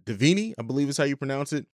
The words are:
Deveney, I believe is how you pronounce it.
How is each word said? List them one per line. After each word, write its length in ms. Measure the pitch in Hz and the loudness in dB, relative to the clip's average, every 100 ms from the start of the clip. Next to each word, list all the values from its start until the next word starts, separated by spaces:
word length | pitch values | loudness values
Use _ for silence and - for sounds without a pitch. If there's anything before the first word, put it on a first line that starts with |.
| - | -8
Deveney, 480 | 101 135 190 220 214 | 2 4 4 0 -6
I 40 | |
believe 260 | 113 131 143 | -4 -2 0
is 80 | 143 | 0
how 80 | |
you 120 | 143 139 | 0 -2
pronounce 360 | 139 139 143 | -4 -4 -4
it. 140 | 147 - | -4 -6